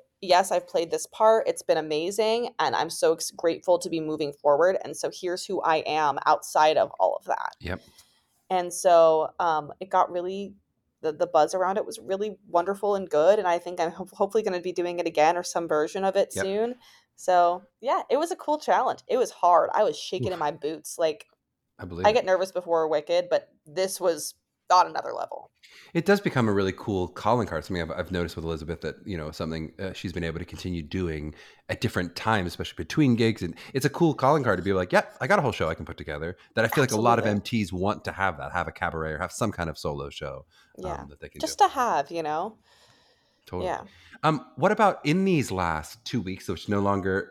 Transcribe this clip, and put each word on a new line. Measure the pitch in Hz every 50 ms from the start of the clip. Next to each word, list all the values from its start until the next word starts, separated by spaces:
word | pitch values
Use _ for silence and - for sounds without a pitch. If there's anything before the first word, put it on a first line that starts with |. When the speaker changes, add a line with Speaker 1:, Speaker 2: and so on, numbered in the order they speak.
| _ _ _ _
Speaker 1:
yes, | - 180 175 175 196 196
I've | - 180 175 -
played | - 180 170 165
this | 160 165 - -
part. | - - 220 220 220 226 - -
It's | 170 - -
been | - 175 160
amazing. | 156 156 156 151 165 180 196 208 220 220 226 233 240 - - -
And | 160 143 117
I'm | - 143 160
so | - - - 160 165
ex-, | 165 - -
grateful | - - - 170 165 - - - 180 170
to | 175 185
be | 170 160
moving | 156 156 156 151 156 143
forward. | 143 - - 147 143 139 165 185 190 - 202
And | - 156
so | - - 151
here's | 165 - - 180 175 180 -
who | - 196 170
I | - 160 160 156 - -
am | 147 156 156 147 135 - - -
outside | 156 143 - - - 170 156 156 156 135
of | 101 - - -
all | 92 87 -
of | - -
that." | - - - - - - -
Speaker 2:
Yep. | - 85 90 - _ _ _ _ - _ _ _ _ _ _ _ _ -
Speaker 1:
And | 190 180 175 175
so, | 175 - - 190 175 170 165 160 160 160 156 - - -
um, | 180 170 160 151 147 143 - -
it | 185 190
got | - 190 - -
really, | 175 175 175 185 190 196 202 190 196 _ _ _ _ _ _ _ _ _
the, | - 160
the | 151 147 175 170
buzz | - 160 151 151 -
around | 185 185 185 190 214
it | -
was | - - -
really | - 120 190 190 208 214 190 - _ -
wonderful | 165 170 175 185 202 196 - 202 208
and | 196 190 170
good. | - 147 156 180 208 214
And | 196 180
I | 170 170
think | 170 180 180 175
I'm | 170 165
ho-, | 175 - 185 190 -
hopefully | - 208 196 - 226 214
gonna | 214 185 180
be | 170 185
doing | 175 180 175 175 175 175
it | 170 175
again | 160 151 151 160 175
or | 175 175
some | - - 180 170 165
version | 160 151 151 165 - 196 190
of | 196 190
it | 202 190 - -
Speaker 2:
Yep. | 190 196
Speaker 1:
soon. | 190 196 208 220 233 254 - _ - - _ _ _ _
So, | - - - 180 180 175 175 175 185 196 _ _ _
yeah, | 214 254 320 381 - -
it | 220 277
was | 320 330
a | 370
cool | - - - 302 302
challenge. | - - 185 196 247 233 147 - - -
It | - 254
was | 233 -
hard. | - - - 175 175 160 - - -
I | - 214
was | 185 151
shaking | - - - - 185 127 143
Speaker 2:
Oof. | 185
Speaker 1:
in | 165
my | 156 147
boots. | 147 - - 147 160 151 - - - -
Like, | 170 160 151 156 - _ _ _ _ _ _ _ _ _ _ -
Speaker 2:
I | -
believe | 90 87 82 92 208
Speaker 1:
I |
Speaker 2:
it. | 220
Speaker 1:
get | 247 190
nervous | 185 185 180 190 190
before | - 180 175 175 170 165 160 156
Wicked, | 156 156 147 - 170 175 180 175
but | 160 143 - - _ _ _ -
this | 147 185 190 190 190 -
was | 180 185 165 147 147 - - _ _ _ _ _ _ -
on | 180 180 170 165
another | 160 143 - - 113
level. | - - - - - - - _ _ _ - - - - - -
Speaker 2:
It | 170 165 -
does | 202 202
become | 202 156 - 135 117 110
a |
really | 101 98 98 95 95
cool | - - - 104 92 90 85
calling | - - - 104 117 123 107 87
card. | 82 80 76
Something | - 98 87 82
I've, | 78
I've | 76 87 87 78
noticed | 87 90 87 80 -
with | - 80
Elizabeth | 82 82 78 78 76 85 -
that, | - 78 69 - -
you | 95 95
know, | 82 76 76
something, | 78 - - 80 80 80 80 - - -
uh, | 98 92 90
she's | - - 98
been | 82 92 85
able | 82 78 82
to | 87
continue | - - 76 - 92 90 85
doing | 78 73 - 92 92 85 78 76 73 76 76 - - - - _ _ -
at | - -
different | - 110 - 101 90 85 -
times, | - - 110 113 104 90 87
especially | - - 90 - - -
between | 90 - - 156 151 131 120
gigs. | 107 117 113 104 - 95
And | 85 - - - - -
it's | 139 131
a | 147
cool | - - 175 160 139
calling | - - 131 151 165 135
card | 123 98 90
to | 85
be | 98 98
like, | 92 92 90
"Yep, | - 202 208 - - -
I | 127 131
got | 196 202
a | 147
whole | 123
show | 95 - 90 80
I | 82
can | - 82
put | - 82 -
together," | 76 - 76 73 78 85 92 - _ _ -
that | - 113
I | 113
feel | - 156
like | 135 120 110
a | 110
lot | 110 120 117 113
of | 107
Speaker 1:
Absolutely. | 107 104 104 - - - 113
Speaker 2:
M | 104
Ts | 85 92
want | 90 92 101 107 - -
to | -
have | 98 - 95 95 87 71
that, | 67 71 78
have | 90 82 78
a |
cabaret | - - 92 85 80 80 78 80
or | 78 73
have | 92 90
some | - - 123 107
kind | - - 87 82
of | 76 -
solo | - 82 73 71 69 71
show, | - - 76 69 67 67 67 _ _ _ _ _ _ -
um, | -
Speaker 1:
Yeah. | 90 85 - - 71
Speaker 2:
that | - -
they | - -
can | - -
Speaker 1:
Just | - 320 - -
Speaker 2:
do. | 427
Speaker 1:
to | 370
have, | - 277 247 226 185 151 139 143
you | 170 165 160
know? | 151 156 156 180 220 220 _ _ _ _ _ _ _ _ _ _ _ _ _ _ _ _ _ _
Speaker 2:
Totally. | - - 90 180 185
Speaker 1:
Yeah. | 156 - - - - - - - - - -
Speaker 2:
Um, | 156 156 139 - - -
what | - 135 196
about | 214 208 220 196 156 - -
in | 147 151 185 190
these | 196 180 151 120 -
last | 101 92 90 85 80 78 76 - - - -
two | - - 123
weeks, | 90 92 92 95 - -
which | 92 - - -
no | 104 101
longer, | 101 101 101 95 92 95 95 98 - -